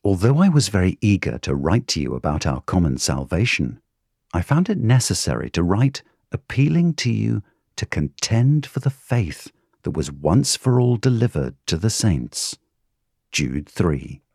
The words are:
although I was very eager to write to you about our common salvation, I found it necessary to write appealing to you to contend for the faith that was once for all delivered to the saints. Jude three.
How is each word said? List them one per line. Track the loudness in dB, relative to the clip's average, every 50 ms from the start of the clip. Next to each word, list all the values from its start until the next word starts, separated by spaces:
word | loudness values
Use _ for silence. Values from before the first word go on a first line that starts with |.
although | 2 0 0 2 2 2 4 4
I | 4 4
was | 4 4 2 2
very | 0 2 2 2 0 _
eager | 2 2 2 2 0 -4 -6 -6
to | -4 -4 -4
write | 0 0 2 2 2 0 -2
to | -4 -4
you | -2 -4 -6
about | -4 -4 -2 -2 -2 -2
our | -2 -4 -4
common | -6 -2 0 2 2 2 0
salvation, | -2 -2 -4 -2 -4 -4 -4 -2 -2 0 0 0 -2 -2 -4 -6 -12 _ _ _ _ _ _ _ _ _ _
I | -4 -4
found | -2 0 2 2 2 0
it | -2 -2
necessary | 2 4 4 4 4 0 -2 -2 -2 -2 -4 -4 -6 -4
to | -2 -2
write | 0 2 2 2 2 0 0 -4 _ _ _ _ _ _
appealing | -10 -10 _ -6 0 0 2 2 2 2 2 0 0
to | -2 -2 -2
you | -2 0 -2 -2 -2 -4 -6 _ _ _ _ _ _
to | -10 -8
contend | -6 -4 -4 -4 -4 _ -8 -4 0 2 2 4 4 2 2 -2
for | -4 -10 -4
the | -4 -4
faith | -4 -4 _ -2 -2 -2 -2 -4 -6 -14 -18 -20 _ _ _ _ _ _
that | _ -6
was | -4 -4 -6 -6
once | -8 -4 0 2 4 4 2 2 -4
for | -2 0 2 2 4
all | 2 2 0
delivered | 2 2 0 2 2 0 0 0 -2 -4 -4 -8 _ _
to | -4 -4
the | 0 0 -2
saints. | -2 2 2 2 2 0 -2 -8 -8 -8 -8 -8 -10 _ _ _ _ _ _ _ _ _ _ _ _ _ _ _
Jude | -4 -2 -2 -2 -2 -6 -8 -8
three. | -2 0 0 0 0 -2 -6 -12 -16 -18 _ _